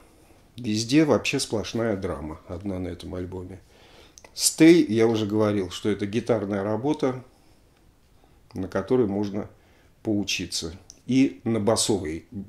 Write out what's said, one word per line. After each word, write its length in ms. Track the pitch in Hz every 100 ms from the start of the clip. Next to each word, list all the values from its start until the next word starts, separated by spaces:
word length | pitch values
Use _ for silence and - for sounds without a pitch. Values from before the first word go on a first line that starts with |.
| - _ - - _ -
Везде 480 | 117 107 117 143
вообще 360 | 156 107 - -
сплошная 580 | - 110 92 117 113 98
драма 420 | 95 73 76 78 -
одна 320 | 87 101 92
на 80 | 90
этом 260 | 85 90 90
альбоме. 440 | 90 92 90 95 _ - - - - - - -
Stay, 480 | - - 160 175 151
я 200 | 110 113
уже 180 | 113 107
говорил, 460 | 107 107 104 90
что 180 | - 110
это 160 | 98 104
гитарная 580 | 113 110 113 98 101
работа, 600 | 101 110 135 147 135 127 - _ _ _ _ _ _ _ _ _ _ _ _
на 140 | 98 92
которой 400 | 98 92 123 107
можно 420 | 98 104 101 - - _ _ _ _
поучиться. 720 | 110 104 95 - 87 - 82 87 - - -
И 340 | 131 135 -
на 160 | 117 113
басовой 680 | 104 107 - 101 92 82 - 98